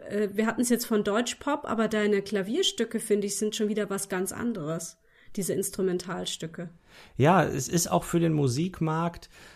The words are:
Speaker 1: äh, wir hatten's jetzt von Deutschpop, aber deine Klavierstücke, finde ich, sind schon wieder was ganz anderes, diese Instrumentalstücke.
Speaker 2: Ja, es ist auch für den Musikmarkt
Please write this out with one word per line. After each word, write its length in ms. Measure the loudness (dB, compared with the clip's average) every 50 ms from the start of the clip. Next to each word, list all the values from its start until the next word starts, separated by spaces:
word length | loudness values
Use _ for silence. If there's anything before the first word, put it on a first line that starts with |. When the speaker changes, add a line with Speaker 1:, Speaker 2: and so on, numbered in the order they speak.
| -10 -6
Speaker 1:
äh, 200 | -2 -2 -2 -2 0
wir 120 | 0 0
hatten's 240 | 0 2 0 2 2
jetzt 160 | 2 2 2
von 180 | 2 2 2 2
Deutschpop, 640 | 2 2 0 0 0 -4 -6 -2 -2 -2 -2 -2
aber 220 | -2 -2 0 0 2
deine 340 | 2 2 2 4 4 2
Klavierstücke, 800 | 2 0 -2 -2 0 0 0 0 2 0 0 0 -2 -2 -2 -4
finde 260 | -2 0 0 0 0
ich, 100 | 0 -2 -2
sind 180 | -2 -2 0
schon 120 | 0 0 0
wieder 220 | 0 0 -2 -2
was 180 | -2 -4 -4 -4
ganz 240 | -2 -2 -2 -2
anderes, 680 | -4 -4 -2 -2 -2 -2 -2 -4 -4 -4 -4 -8 -14 _ _ _ _ _ -20 -12 -6
diese 180 | -4 -2 -2 0
Instrumentalstücke. 1160 | -2 -2 -2 -2 -2 0 0 0 0 -4 -4 -6 -6 -6 -6 -6 -6 -8 -10 -8 -10 -12 -12 -12 -18 _ _ -20 -20 -20 -10 -2
Speaker 2:
Ja, 280 | 4 6 6 6 6 6
es 260 | 2 0 -2 -2 0
ist 200 | 0 0 2 2
auch 140 | 0 0 0
für 160 | 2 0 2
den 140 | 2 4 2
Musikmarkt 960 | 2 2 2 2 0 -2 -2 -2 -2 -2 0 0 0 0 -2 -4 -6 -16 -20 -20 -20 -20 -20 -20